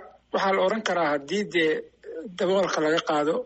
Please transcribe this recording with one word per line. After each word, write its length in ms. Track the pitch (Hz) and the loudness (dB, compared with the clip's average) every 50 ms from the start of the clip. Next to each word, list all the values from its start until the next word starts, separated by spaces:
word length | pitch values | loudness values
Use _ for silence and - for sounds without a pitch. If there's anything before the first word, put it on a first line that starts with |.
| - - - - _ - | -8 -16 -20 -20 _ -4
waxaa 240 | - 185 190 196 190 | -2 0 2 2 2
la 80 | 190 | 4
oran 200 | 180 190 214 226 | 2 2 2 0
karaa 280 | - - 180 175 165 147 | -2 -2 0 0 2 0
haddii 340 | 147 143 139 143 175 208 208 | 0 -2 -2 -2 -2 -2 -2
dee 280 | - - 175 160 156 156 - - - _ _ - - - 160 320 | 0 0 2 2 2 0 -2 -4 -12 _ _ -16 -14 -12 -12 -12
daboolka 520 | 220 175 - 202 175 190 196 185 160 - 165 | -10 -4 -2 0 2 2 2 2 0 0 0
laga 180 | 156 151 160 170 | 2 2 2 0
qaado 360 | - - 156 151 147 151 170 247 247 | 0 0 0 0 0 0 0 -2 -4